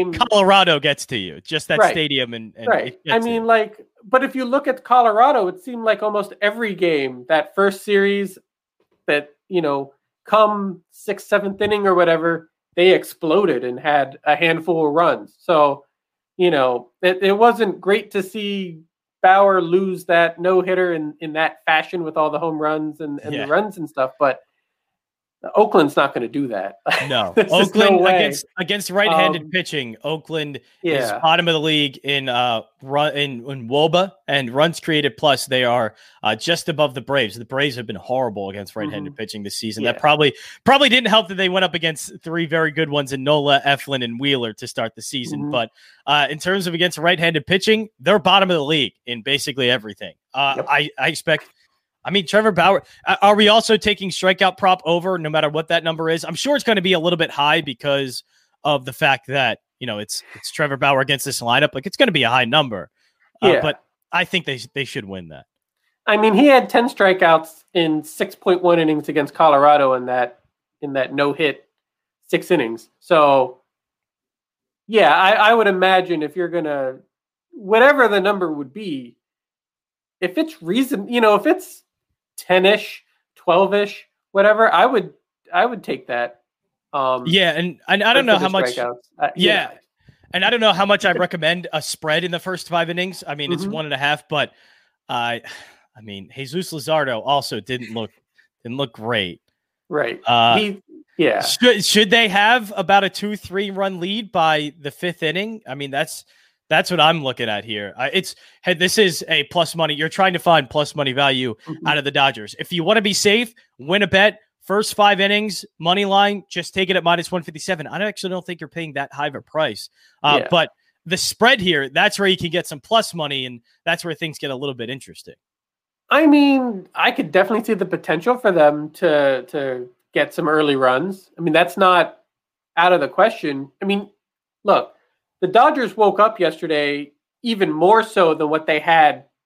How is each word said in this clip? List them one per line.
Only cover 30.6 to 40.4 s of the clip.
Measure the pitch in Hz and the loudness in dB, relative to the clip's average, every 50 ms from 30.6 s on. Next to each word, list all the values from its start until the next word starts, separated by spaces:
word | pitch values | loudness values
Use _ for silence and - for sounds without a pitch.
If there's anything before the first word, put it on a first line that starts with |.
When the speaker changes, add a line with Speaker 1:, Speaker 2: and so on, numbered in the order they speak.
| - _ _ _ - 170 156 139 123 110 | -18 _ _ _ -4 -2 -2 0 -2 -2
Speaker 1:
Yeah. | 101 117 | -4 -4
Speaker 2:
bottom | - 160 165 170 170 | -4 -4 -2 -2 -2
of | 170 160 | -2 -2
the | 156 | -2
league | 147 160 156 151 147 139 123 - - | -2 -2 0 0 -2 -2 -6 -8 -8
in, | 135 143 139 135 131 | -6 -4 -4 -4 -4
uh, | 120 120 123 123 117 110 107 _ _ _ 127 | -2 -2 -2 -2 -4 -6 -8 _ _ _ -12
run, | 135 139 143 151 151 135 | -6 -4 -2 -2 -2 -2
in, | 143 143 139 131 117 117 139 | -4 -6 -6 -6 -12 -12 -12
in | 139 135 117 | -12 -12 -8
woba | 113 131 147 156 165 156 175 190 190 - _ _ | -4 0 0 2 2 2 2 0 0 -6 _ _
and | - 139 139 131 117 | -4 -2 -2 -2 -2
runs | 120 139 156 170 160 - | 0 0 0 0 0 -4
created | - - 160 151 143 139 - | -6 -2 -2 -2 -2 -2 -4
plus. | - - 151 135 127 - | 0 0 0 0 0 -2
They | 139 131 127 127 | -2 -2 0 0
are, | 120 120 123 117 107 - _ _ _ _ _ | 0 0 0 -2 -4 -6 _ _ _ _ _
uh, | - 107 110 | -4 -4 -4
just | 110 - 160 170 165 - - | -2 -2 -4 -4 -4 -4 -6
above | 156 139 151 139 127 | -2 -2 -2 -2 -2
the | 135 | -8
Braves. | 113 - 139 139 120 101 95 | -8 -4 -2 -2 -2 -2 -6
The | 117 117 | -12 -14
Braves | - 135 135 143 147 120 | -8 -4 -2 -2 -2 -2
have | 123 117 | -6 -10
been | 113 110 | -10 -12
horrible | 90 - - 127 131 131 117 98 104 98 98 | -12 -8 -6 -4 -2 -2 -4 -4 -8 -8 -8
against | 98 101 98 - - | -10 -12 -14 -12 -10
right-handed | 110 107 101 104 101 98 95 - | -10 -10 -8 -8 -10 -12 -12 -12
Speaker 1:
Mm-hmm. | |
Speaker 2:
pitching | - 110 101 - 107 101 | -12 -12 -12 -12 -12 -12
this | 101 - | -10 -10
season. | - 113 110 104 113 113 | -8 -8 -8 -8 -2 -2
That | 120 120 | -2 -2
Speaker 1:
Yeah. | - | 2
Speaker 2:
probably, | - 151 151 147 151 139 - - | 2 2 4 4 2 2 0 -2